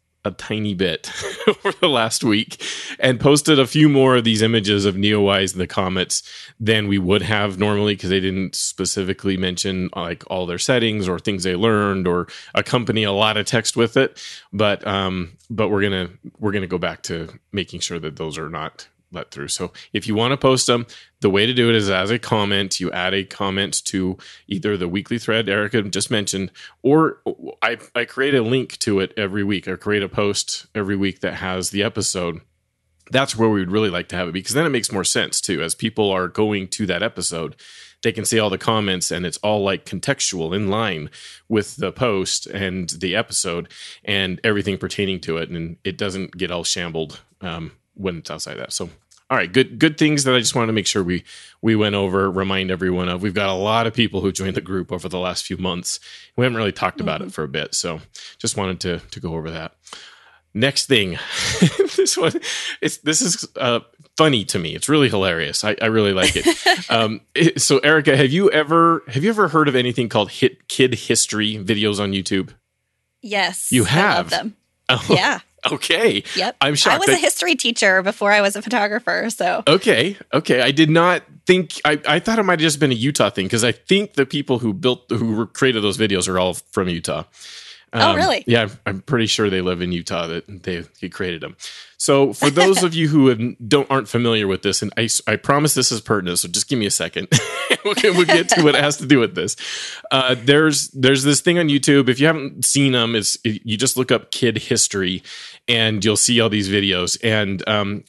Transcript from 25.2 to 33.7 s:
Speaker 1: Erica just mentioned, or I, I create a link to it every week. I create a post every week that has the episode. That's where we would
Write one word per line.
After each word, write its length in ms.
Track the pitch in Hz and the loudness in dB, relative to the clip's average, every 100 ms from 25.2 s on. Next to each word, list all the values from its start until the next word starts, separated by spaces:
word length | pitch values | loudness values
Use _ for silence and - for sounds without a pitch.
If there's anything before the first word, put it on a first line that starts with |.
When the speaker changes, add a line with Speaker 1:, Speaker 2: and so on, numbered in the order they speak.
| - 113 104 | -2 -2 0
Speaker 1:
Erica 340 | 101 104 117 | -2 0 -2
just 280 | 104 90 - | -2 -4 -2
mentioned, 400 | 113 98 95 95 - - - | -2 -2 -4 -6 -10 -20 -4
or 400 | 123 151 160 - - - 131 - | 2 4 4 -2 -8 -10 -12 -6
I, 160 | 110 117 - | -4 -4 -6
I 120 | 120 120 | -6 -4
create 280 | - 135 | -2 0
a 80 | 135 | 2
link 340 | 110 131 113 - | 2 0 -2 -6
to 180 | - 98 | -2 0
it 160 | 92 - | 0 -2
every 280 | 101 104 | -4 -2
week. 240 | 98 98 95 | -2 -2 -4
I 80 | 90 | -6
create 260 | - 104 | -2 -2
a 60 | 98 | -2
post 580 | - 101 101 - - - | -2 -2 -2 -6 -8 -8
every 220 | 110 98 101 | -6 -2 0
week 240 | 98 90 | -2 -2
that 140 | - | -6
has 360 | 87 95 92 90 | -6 -6 -4 -4
the 140 | 101 | -2
episode. 560 | 104 - 95 95 87 82 - _ _ _ _ _ - | -2 -2 -4 -4 -6 -8 -14 _ _ _ _ _ -4
That's 240 | 127 135 110 | -2 0 2
where 120 | 113 | 2
we 120 | 104 | 2
would 100 | 90 | 0